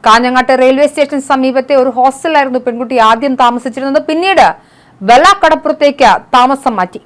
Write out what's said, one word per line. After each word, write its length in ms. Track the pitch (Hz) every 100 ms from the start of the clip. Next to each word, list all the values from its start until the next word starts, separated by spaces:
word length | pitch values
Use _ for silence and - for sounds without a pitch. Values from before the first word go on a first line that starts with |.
| 226
കാഞ്ഞങ്ങാട്ട് 460 | 220 247 254 247 254
റെയിൽവേ 240 | 254 269 285
സ്റ്റേഷൻ 280 | 285 285 294 269
സമീപത്തെ 420 | 269 262 262 262 277
ഒരു 80 | 254 240
ഹോസ്റ്റലിലായിരുന്നു 640 | 254 269 339 311 269 254 247
പെൺകുട്ടി 280 | 233 240 254 220
ആദ്യം 240 | 226 277 254
താമസിച്ചിരുന്നത്. 580 | 240 240 254 233 269 277 302
പിന്നീട് 360 | 311 370 370 202 156 _ _ _ _
വെള്ളാക്കടപ്പുറത്തേക്ക് 1080 | 196 240 349 392 330 311 302 302 285 277 247 185 - 247
താമസം 380 | 254 269 269 214
മാറ്റി. 220 | 180 -